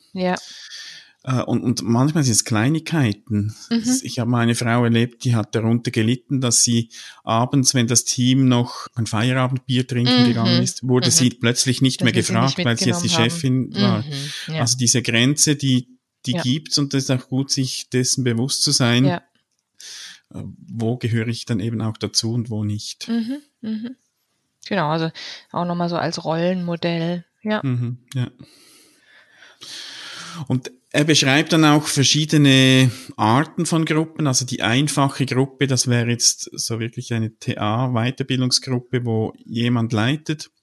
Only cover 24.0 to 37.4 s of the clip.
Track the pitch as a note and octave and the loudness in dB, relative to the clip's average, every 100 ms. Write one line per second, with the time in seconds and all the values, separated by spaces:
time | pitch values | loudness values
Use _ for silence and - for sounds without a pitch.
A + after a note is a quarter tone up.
24 | _ _ _ _ _ _ - G3 D3+ D#3+ | _ _ _ _ _ _ -6 -2 0 0
25 | D#3+ - - - - - F3 F3 E3+ E3+ | -4 -6 -16 -18 -10 -4 -2 -2 -2 -2
26 | D3+ - D3+ E3 F3 F#3 F3 E3+ E3+ E3+ | -4 -4 -4 -2 0 -2 -4 -4 -2 -2
27 | E3 F3 - _ G#3+ G#3+ C3+ A#2+ A#2+ B2 | -2 -4 -8 _ -4 -2 -2 -2 -4 -6
28 | - B2+ B2 - - _ _ - _ _ | -8 -6 -6 -8 -20 _ _ -20 _ _
29 | _ - _ _ - - - - - - | _ -20 _ _ -20 -20 -18 -16 -16 -16
30 | - - E3+ E3+ C#3+ B2+ - - _ - | -16 -14 -14 -10 -4 -4 -4 -18 _ -2
31 | D3+ D3 C3+ C#3 D#3 D#3+ D#3 D3 D3+ C#3+ | 2 4 4 2 4 4 6 4 2 0
32 | B2+ D3 D#3 D#3 C#3 C3 C3 C3 B2+ - | 2 2 2 4 6 8 8 6 4 2
33 | - - A2 B2 D#3 - D#3+ D#3+ D#3+ D#3 | -10 0 2 4 2 -2 -2 0 2 0
34 | D#3+ - D3 B2 B2+ B2 G2+ B2 D3 D3 | -2 -2 0 0 -2 -2 0 2 2 2
35 | C#3 - C3+ B2 C#3 - C#3 B2+ B2+ A#2+ | 0 0 -2 0 0 0 0 2 2 2
36 | A#2 A#2 - - - - - A2+ A2+ B2 | 2 0 0 -2 -8 -8 -6 -4 -6 -8
37 | - A#2 A2+ - | -4 -2 -4 -6